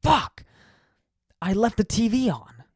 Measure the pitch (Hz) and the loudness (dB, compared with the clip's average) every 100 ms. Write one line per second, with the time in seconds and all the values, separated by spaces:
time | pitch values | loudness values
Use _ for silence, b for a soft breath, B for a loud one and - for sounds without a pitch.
0 | - 302 - - - b b b b b | 2 2 0 -14 -20 b b b b b
1 | b _ _ _ 175 190 233 - 208 - | b _ _ _ -4 0 -2 0 -2 0
2 | 226 240 254 135 - - - | 0 2 0 -2 -8 -20 -20